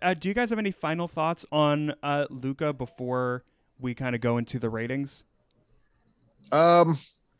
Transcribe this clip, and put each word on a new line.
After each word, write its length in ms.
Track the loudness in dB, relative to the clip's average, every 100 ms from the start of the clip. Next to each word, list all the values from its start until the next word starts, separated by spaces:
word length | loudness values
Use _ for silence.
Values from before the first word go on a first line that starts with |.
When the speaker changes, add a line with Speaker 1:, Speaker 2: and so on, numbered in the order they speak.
Speaker 1:
uh, 120 | 0
do 140 | 0 -2
you 60 |
guys 160 | -2 -2
have 80 | -2
any 120 | -2
final 380 | -4 -4 -2 -4
thoughts 360 | -2 -2 -2 -2
on, 440 | 2 4 4 0 -4
uh, 240 | -2 -2 -2
Luca 420 | -4 -6 -2 -4
before 720 | -4 -8 -8 -4 -2 -2 -4 -10 _ _ _
we 160 | -8
kinda 240 | -6 -4 -2
go 180 | 0 0
into 220 | -2 -4
the 120 | -4
ratings? 540 | -4 -6 -6 -8 -12 -20 _ _ _ _ _ _ _ _ _ _ _ 0
Speaker 2:
Um, 420 | 4 8 8 6 2 -4 -20 _ _